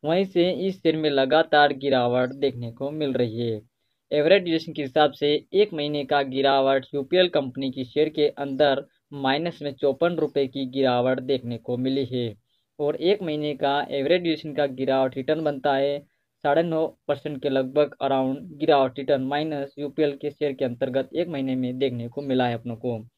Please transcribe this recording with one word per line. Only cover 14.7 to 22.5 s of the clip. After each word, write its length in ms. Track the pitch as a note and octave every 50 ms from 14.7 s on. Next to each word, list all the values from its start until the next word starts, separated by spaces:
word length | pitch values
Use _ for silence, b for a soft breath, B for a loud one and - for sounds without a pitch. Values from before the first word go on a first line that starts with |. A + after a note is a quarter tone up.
| C3
गिरावट 440 | B2+ C3 C3 C3 C3+ C3 C3 B2+
return 260 | C3+ C3 - D#3 D#3 D#3+
बनता 300 | D3+ C#3+ C3+ B2+ D3 C3+
है 240 | C3+ C#3 C#3+ C#3+ C#3+ C#3+ _ _ _ _ _ _ _ _
साढ़े 180 | D3 C#3+ D#3 E3+
नौ 240 | F3 D#3+ D#3 D#3+ D#3+ - _ _ -
परसेंट 320 | D3 C#3 _ D3+ D3 C3+ -
के 60 | D3
लगभग 480 | C3+ C3+ C3 B2+ C3+ D3 D3 C#3+ - _
around 560 | - C3+ C3+ C3+ C3 C3 C3+ C#3+ - F#3 D3+
गिरावट 420 | C#3+ D3+ E3 D3+ B2 C3+ B2+ A#2+ -
return 260 | C#3 C3 D3 C3+ C3
minus 500 | C3 C#3+ D3 D#3 D#3+ D3+ C#3+ C#3 C#3 _ -
यूपीएल 340 | D3 C#3+ C3+ - D#3 D3 C#3+
के 160 | C#3 - D3
शेयर 220 | D3 _ D3+ D3 C3+
के 120 | C3 C#3+
अंतर्गत 460 | B2+ A#2+ A#2+ C#3 B2+ B2 C3+ C3 - -
एक 140 | D3+ F3 F3
महीने 280 | E3 C#3 C3+ C3 C3
में 220 | C3 B2+ B2 B2+ B2+
देखने 300 | C3+ C3+ A#2+ A#2+ A#2 A#2+
को 140 | A#2+ - C#3+
मिला 240 | C#3 C3 B2+ B2+
है 80 | A#2+